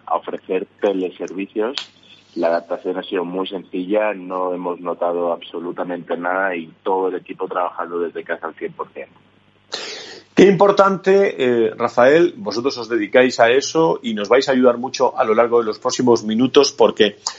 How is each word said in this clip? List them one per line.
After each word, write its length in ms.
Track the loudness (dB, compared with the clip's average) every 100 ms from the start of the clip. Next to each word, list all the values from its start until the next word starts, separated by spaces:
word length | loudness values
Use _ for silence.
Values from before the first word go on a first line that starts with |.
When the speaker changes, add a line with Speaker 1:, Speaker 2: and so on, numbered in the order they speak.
| -6
Speaker 1:
a 120 | -6
ofrecer 500 | -6 -12 -6 -6 -6 -4
teleservicios, 960 | -2 -2 -4 -8 -10 -8 -8 -4 -4 -6 -12 _ _ -20 _ -4
la 120 | -2
adaptación 500 | -2 -4 -8 -6 -6
ha 60 |
sido 200 | -4 -6 -4
muy 220 | -6 -6
sencilla, 640 | -8 -10 -8 -2 -2 -2
no 400 | -4 -8 -4 -4
hemos 260 | -4 -6 -6
notado 520 | -6 -4 -2 -2 -2
absolutamente 840 | -4 -8 -12 -10 -8 -8 -8 -8 -6
nada 360 | -2 -2 -2 -4
y 140 | -10 -10
todo 240 | -4 -2 -2
el 80 | -4
equipo 320 | -10 -10 -8
trabajando 520 | -4 -6 -6 -8 -6
desde 240 | -6 -8
casa 240 | -10 -10 -10
al 80 | -10
cien 180 | -12
por 180 | -12 -14
cien. 160 | -14 -18 _ _ _ _ _ _ -14 -12 -14 -16 -20 _ 4
Speaker 2:
Qué 80 |
importante, 920 | 6 6 4 4 4 2 2 2 2 0
eh, 340 | 0 2 0 0
Rafael, 580 | -4 4 6 6 4 0
vosotros 420 | -8 -4 -4 -6
os 120 | -4
dedicáis 500 | -4 2 4 4 4
a 100 | 4
eso 500 | 4 2 0 2 0
y 100 | -4
nos 140 | -4 2
vais 220 | 2 4
a 20 |
ayudar 260 | 4 4 2
mucho 400 | -4 0 -2 0
a 60 |
lo 100 | 0
largo 280 | 2 2 2
de 40 | 0
los 140 | -4
próximos 460 | -6 0 2 2 2
minutos 480 | 0 4 4 4
porque 420 | 4 2 4 0 0 -14